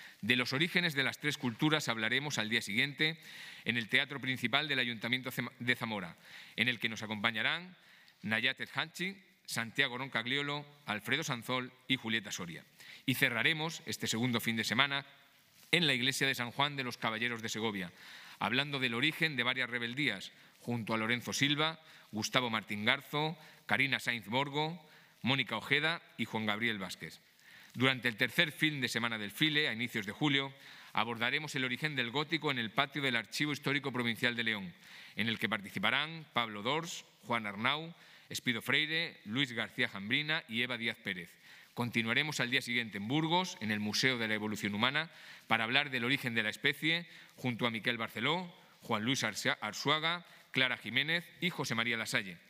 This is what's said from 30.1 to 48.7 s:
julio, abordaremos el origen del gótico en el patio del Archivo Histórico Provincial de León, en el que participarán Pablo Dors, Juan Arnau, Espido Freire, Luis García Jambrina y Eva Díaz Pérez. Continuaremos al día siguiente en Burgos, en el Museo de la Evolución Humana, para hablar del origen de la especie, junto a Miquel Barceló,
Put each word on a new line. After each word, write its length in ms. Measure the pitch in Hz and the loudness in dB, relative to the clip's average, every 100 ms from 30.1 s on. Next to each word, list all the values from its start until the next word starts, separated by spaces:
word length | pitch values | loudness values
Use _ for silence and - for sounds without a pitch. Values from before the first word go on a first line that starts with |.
julio, 420 | - 151 139 139 135 - - - | 0 2 2 0 -8 -20 -20 -6
abordaremos 600 | - 110 113 120 143 151 | -2 -2 0 2 0 -2
el 100 | 139 | -2
origen 320 | 127 123 156 143 | -2 0 -2 0
del 140 | 117 | 0
gótico 400 | 127 151 165 147 | 0 0 0 0
en 80 | 131 | -2
el 120 | 113 | 0
patio 320 | - 143 151 | 0 0 0
del 140 | 135 120 | 0 0
Archivo 360 | 107 - 147 | -2 -2 -2
Histórico 400 | 143 - 139 139 | 0 -2 -2 -2
Provincial 440 | 123 117 110 123 117 | 0 0 2 0 0
de 80 | |
León, 280 | 113 107 92 - - - - - | 0 -2 -4 -10 -18 -20 -10 -4
en 120 | 113 | -2
el 100 | 107 | 0
que 100 | 110 | 0
participarán 760 | 110 98 - 101 131 151 165 151 | -2 -4 -2 0 2 0 -6 -4
Pablo 300 | - 117 104 | -2 -2 -2
Dors, 420 | 107 151 165 - - - - | -2 -2 -2 -8 -12 -18 -4
Juan 200 | 117 107 | -2 -2
Arnau, 480 | 101 120 147 165 170 - - - | -2 0 0 -4 -14 -20 -20 -10
Espido 320 | - - 113 | -4 -2 0
Freire, 580 | - 139 151 160 165 - - | 2 2 2 0 -2 -6 -4
Luis 260 | 117 139 | 0 0
García 360 | 117 107 - 120 | 0 -4 0 -2
Jambrina 560 | 98 101 135 151 160 - | -2 0 0 0 -2 -2
y 140 | 113 | -2
Eva 160 | 123 120 | -2 -2
Díaz 180 | 117 110 | -2 -4
Pérez. 340 | - 90 85 - - - - | -6 -6 -8 -16 -20 -20 -10
Continuaremos 640 | - 120 120 113 120 151 143 | -4 0 0 2 2 0 0
al 100 | 123 | 0
día 120 | 131 | 0
siguiente 360 | 120 120 113 101 | 0 -2 -2 -4
en 100 | 104 | 0
Burgos, 500 | 147 160 175 185 - | 2 4 2 2 -2
en 100 | 107 | -2
el 100 | 107 | 0
Museo 360 | 104 101 135 123 | 0 2 2 2
de 120 | 113 | 2
la 60 | |
Evolución 400 | 107 107 104 104 | 0 0 -2 -2
Humana, 360 | 104 123 147 160 - - - - | 2 2 2 -2 -8 -20 -20 0
para 180 | 113 | 2
hablar 260 | 113 135 143 | 4 2 2
del 140 | 131 | 0
origen 300 | 117 139 127 | 2 2 2
de 80 | 117 | 0
la 60 | 107 | 0
especie, 580 | - 143 147 151 170 175 - - - | 0 0 2 0 0 -2 -14 -20 -4
junto 300 | 127 110 120 | -2 0 0
a 40 | |
Miquel 280 | 113 120 117 | 0 -2 -2
Barceló, 560 | 113 113 123 170 180 - - | -4 0 0 0 -2 -12 -20